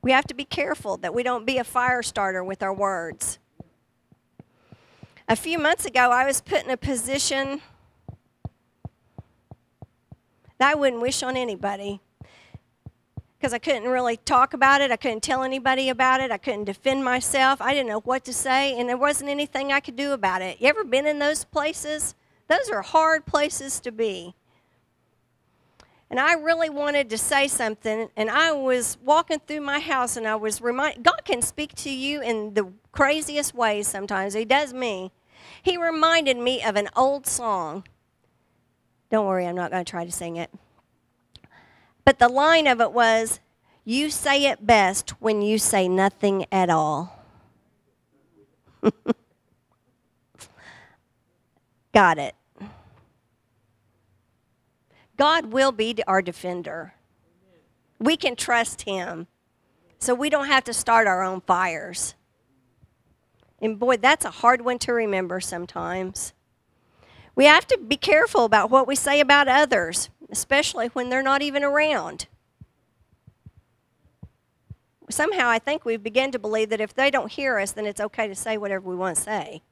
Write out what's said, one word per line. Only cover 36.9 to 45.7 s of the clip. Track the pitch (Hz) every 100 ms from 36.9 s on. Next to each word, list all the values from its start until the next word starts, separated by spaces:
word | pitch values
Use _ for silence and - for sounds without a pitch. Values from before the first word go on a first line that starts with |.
| -
old | 262 277 269
song. | - 233 196 160 170 185 _ _ _ _ _ _ _ _ _ _ _ _
Don't | 220 196
worry, | 185 175
I'm | 180
not | 175
gonna | 185
try | 170 180
to | 170
sing | 175 170 170
it. | 170 - _ _ _ _ _ _ _ - _ - _ _ _ _
But | - 262
the | 240
line | 254 302 330 302
of | 240
it | 226
was, | 233 233 226 226 - _ _ _ _
"You | - 247 302
say | - 285 277 277
it | - 208
best | 226 190 196 - -
when | 220 214
you | 208 220
say | -